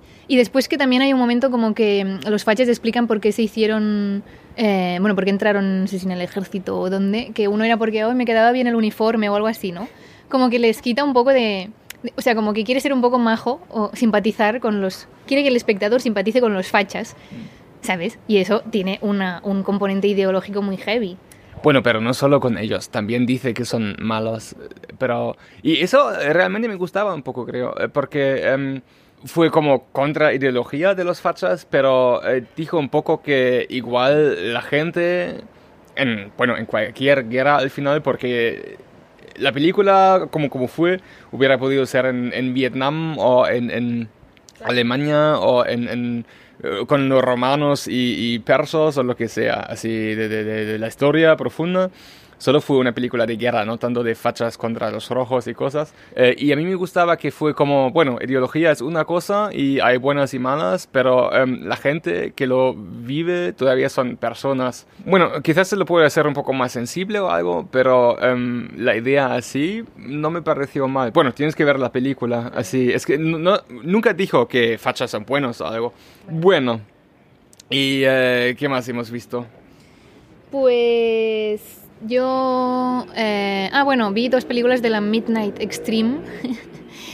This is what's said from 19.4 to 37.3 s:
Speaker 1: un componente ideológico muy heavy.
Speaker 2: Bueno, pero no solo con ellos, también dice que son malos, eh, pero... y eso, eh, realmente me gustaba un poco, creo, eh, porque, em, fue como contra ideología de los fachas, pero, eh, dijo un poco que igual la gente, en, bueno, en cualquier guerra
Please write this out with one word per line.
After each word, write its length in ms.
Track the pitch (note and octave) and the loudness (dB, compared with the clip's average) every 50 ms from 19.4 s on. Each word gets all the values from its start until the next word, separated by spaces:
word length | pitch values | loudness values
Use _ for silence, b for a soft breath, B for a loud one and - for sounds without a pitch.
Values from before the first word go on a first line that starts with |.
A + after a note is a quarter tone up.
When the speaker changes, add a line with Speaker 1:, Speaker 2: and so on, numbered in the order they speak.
Speaker 1:
un 200 | - G3+ G3 G3 | -6 -4 -4 -2
componente 440 | F#3+ - G3+ G3 G3+ G3 G3 G3 G3 | -2 -2 -2 -2 0 -2 -2 0 0
ideológico 560 | G#3 G3+ G3 G3 F#3+ F#3+ F#3 - G#3 G3 G3+ | 0 2 2 2 2 0 0 -2 -4 -6 -4
muy 140 | G3+ G3 F#3+ | -4 -4 -6
heavy. 400 | F3+ - G3+ A3 B3 G#3+ F3 F#3 - - B B B B B B - | -6 -4 -2 -2 -2 -2 -4 -8 -12 -20 B B B B B B 0
Speaker 2:
Bueno, 200 | - D3+ C#3 B2+ | 2 4 4 4
pero 180 | - A#2+ A2+ A2 | 4 2 2 2
no 140 | A2+ A#2+ C3 | 0 -2 0
solo 260 | - C#3 C#3 C#3+ C3 | 2 4 4 4 4
con 160 | C3 B2 G#2+ | 4 0 -2
ellos, 320 | E2 A2 G#2 G#2 F2+ - - | -2 -2 -4 -4 -4 -6 -6
también 380 | - A#2 G#2 G#2+ A#2 A#2+ B2 | -6 -6 -4 -2 0 0 2
dice 260 | A#2 C3 B2 - B2+ | 0 0 -2 -2 -4
que 120 | G#2 - A#2 | -4 -4 -4
son 280 | - - A2+ A2 G2+ - - | -4 -2 -4 -2 -4 -6 -6
malos, 520 | - A2 A2 A2 A2 A2+ A2+ A2 - - | -4 -4 -4 -2 -2 -4 -6 -6 -10 -16
eh, 160 | - - - - - - - - - - | -18 -18 -20 -20 -20 -20 -20 -18 -8 -4
pero... 380 | C3 B2 A#2+ A#2+ A#2+ A2+ - B B B B B | -2 -2 -2 -2 -4 -6 -6 B B B B B
y 180 | B D3 D#3+ C3+ | B 0 2 2
eso, 280 | E3+ F3+ B3+ C#4 C#4 A#3 G3 E3 | 2 4 4 4 4 4 0 -2
eh, 140 | D3 C#3+ | 0 2
realmente 360 | D#3 F3 F#3 F#3 F#3+ G#3+ A#3 A3+ | 2 2 2 2 0 -2 -4 -4
me 80 | G3+ | -4
gustaba 380 | F3 F3+ E3 - G3 G#3+ G3+ F3 | -6 -8 -4 -4 -2 -2 -2 -4
un 80 | D3 | -6
poco, 220 | - C#3 B2 B2 A2+ | -8 -8 -8 -8 -8
creo, 300 | - - B2 B2 - - - | -6 -6 -4 -4 -4 -4 -4
eh, 100 | A2 A#2+ | -4 -2
porque, 580 | - C#3+ C#3 - - C#3+ C#3 C3+ C3+ A#2+ D#2+ A2+ | -2 -2 -4 -2 -2 0 0 0 0 0 0 0
em, 320 | C3+ C#3 C#3 C3+ C3+ C3 - b b b b b b b - | 0 0 -2 -4 -6 -8 -12 b b b b b b b -16
fue 240 | C3 - E3+ E3 D3+ | -6 0 2 2 4
como 340 | - D#3+ D3+ D3 C3+ A#2+ - _ | 4 2 4 4 2 2 0 _
contra 400 | - D#3+ C#3+ D3 D3 D3+ D3+ D3 | -4 -2 -2 0 0 2 2 2
ideología 600 | A2+ C3+ C#3 C3+ B2 A#2+ A#2 - - C#3+ F3 G3 G3 | 2 2 0 0 0 0 -2 -4 -4 0 0 0 0
de 100 | F#3 F3 | 0 -2
los 160 | F3 E3 - | -4 -4 -2
fachas, 460 | - F3 E3 - F#3 F3+ F#3 D#3+ - - | -2 -4 -2 -2 -2 -2 -2 -2 -4 -2
pero, 580 | - C#3 C3+ C3+ C3 B2+ B2+ B2 A#2+ - - | 0 2 4 4 4 4 4 4 2 2 0
eh, 180 | G#2 B2+ B2+ A#2 - - | -2 -2 -2 -4 -6 -10
dijo 220 | D#3 D#3+ - F3 E3 | -10 -8 -4 -2 -2
un 100 | C#3 B2 | -2 0
poco 320 | - D3+ - - D#3 - | -2 -2 0 0 -2 -2
que 460 | - D3 C#3 C3 B2+ B2 B2 A#2 - - | 0 0 2 2 2 2 2 0 0 -2
igual 840 | - B2+ A2+ A#2+ A#2+ B2 B2+ C3+ D3 D3+ D3+ C#3 F#2+ D#2+ F2+ A#2 A#2 | -6 -8 -6 -2 0 2 4 4 4 4 4 2 2 0 -2 -4 -4
la 80 | A#2+ | -4
gente, 800 | - - D3 D3 D#3 E3+ E3+ F3 E3+ F3 F3+ F3+ F3 F3 D#3+ - - - B B B B B - - _ - | -4 -2 -2 -2 -2 -2 -2 -2 0 0 0 -2 -4 -6 -8 -12 -14 -18 B B B B B -20 -20 _ -6
en, 360 | - C#3 A#2+ A2+ G#2 G2 G#2 - - | -4 -2 -2 -2 -4 -8 -12 -6 -4
bueno, 180 | B2 B2 A2+ | -2 -2 -2
en 80 | C#2+ A2+ | -4 -6
cualquier 640 | - - G#2+ A2 - - - C3 C#3 C#3+ C3+ A#2 | -4 -2 -4 -4 -4 -6 -2 2 2 2 2 2
guerra 280 | A2 | -2